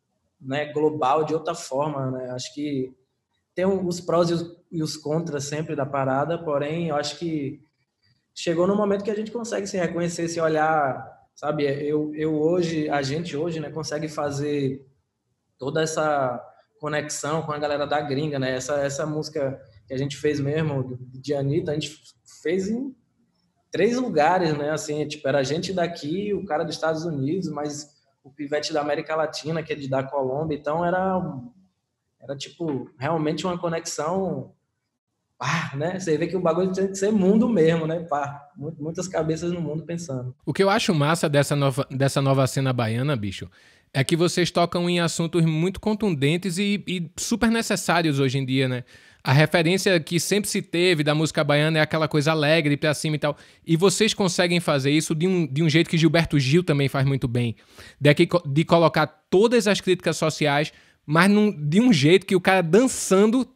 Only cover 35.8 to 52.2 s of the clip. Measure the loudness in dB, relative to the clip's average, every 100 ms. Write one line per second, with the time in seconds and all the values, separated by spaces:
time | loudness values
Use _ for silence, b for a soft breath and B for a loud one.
35.8 | -4 -4 -2 0 0 -2 0 0 0 0
36.8 | -4 -2 0 2 4 4 4 4 4 4
37.8 | 0 -4 -4 -4 -4 -10 -18 -14 -12 -10
38.8 | -10 -8 -6 -4 -2 -2 -2 -4 -4 -6
39.8 | -6 -8 -6 -8 -8 -10 -6 2 4 2
40.8 | 2 2 4 2 2 2 2 2 2 0
41.8 | -4 0 0 2 2 4 2 2 -2 0
42.8 | 0 -2 -2 -2 -4 -8 -12 b b b
43.8 | b -2 2 2 2 2 0 2 0 0
44.8 | 0 0 0 0 -2 2 2 2 0 -2
45.8 | -2 0 0 2 2 0 -2 -2 0 0
46.8 | -2 -6 -6 -8 -4 0 2 0 0 -2
47.8 | 0 2 2 2 2 0 0 0 0 -2
48.8 | -8 b b b 2 4 6 4 4 2
49.8 | 4 2 2 -2 0 0 0 -4 -2 2
50.8 | 2 4 2 2 2 0 2 2 4 2
51.8 | 2 2 2 2